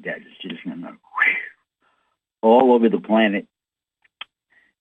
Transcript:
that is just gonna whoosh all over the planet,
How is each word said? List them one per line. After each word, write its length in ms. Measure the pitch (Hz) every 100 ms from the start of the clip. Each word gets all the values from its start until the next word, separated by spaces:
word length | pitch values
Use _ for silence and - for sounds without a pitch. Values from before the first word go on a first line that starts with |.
that 140 | 90 80
is 180 | - -
just 240 | 92 82
gonna 280 | 90 85 87
whoosh 440 | - _ - - - - _ _ _ _ _ _ _ _ -
all 300 | 113 120 131
over 160 | 120 113
the 120 | 92
planet, 460 | 95 110 107 98 - _ _ _ _ _ _ - - _ _ _ _ _